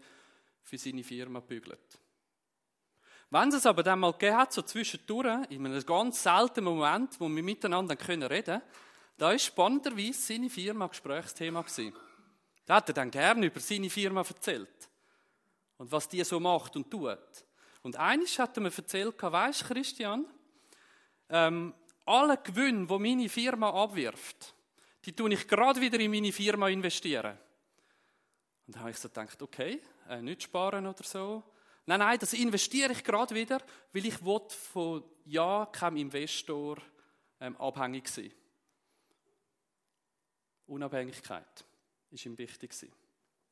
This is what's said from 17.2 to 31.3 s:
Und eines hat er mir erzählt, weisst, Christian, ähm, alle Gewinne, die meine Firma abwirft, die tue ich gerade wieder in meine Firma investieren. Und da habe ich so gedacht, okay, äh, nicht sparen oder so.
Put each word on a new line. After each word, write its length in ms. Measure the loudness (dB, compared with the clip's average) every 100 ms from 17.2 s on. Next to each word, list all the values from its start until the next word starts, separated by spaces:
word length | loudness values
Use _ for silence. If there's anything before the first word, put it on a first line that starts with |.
| -12 -20 -20 _ _ -16
Und 140 | -12 -2
eines 400 | 2 2 2 0
hat 160 | -2 0
er 60 |
mir 140 | -4 -4
erzählt, 460 | -4 -2 -2 -4
weisst, 440 | -2 2 2 0 -4
Christian, 580 | -4 -4 -6 -4 -4 -6 -10 _ _ _ -20 _ _ _ _ 0
ähm, 460 | 4 4 4 -4 -10 _ _
alle 320 | 4 6 8 4
Gewinne, 480 | 0 0 2 2 2
die 120 | 0
meine 300 | 2 2 0
Firma 420 | 0 -2 2 2
abwirft, 840 | 2 0 0 -4 -4 -12 -16 -20 -20 _ _ _ _
die 80 | -10
tue 200 | -2 0
ich 140 | 0 2
gerade 340 | 4 6 4
wieder 180 | 2 2
in 120 | 2
meine 220 | 2 0
Firma 360 | 2 0 2 2
investieren. 680 | 2 0 -2 -2 -2 -4 -10 -18 _ _ _ _ _ _ _ _ _ _ _ -20
Und 100 | -12
da 40 |
habe 100 | -10
ich 80 | -10
so 100 | -10
gedacht, 320 | -12 -12 -14
okay, 380 | -14 -6 -6 -6 -12 _ -12
äh, 140 | -10
nicht 200 | -8 -10
sparen 440 | -6 -2 0 -2 -6
oder 180 | -8
so. 380 | -10 -8 -8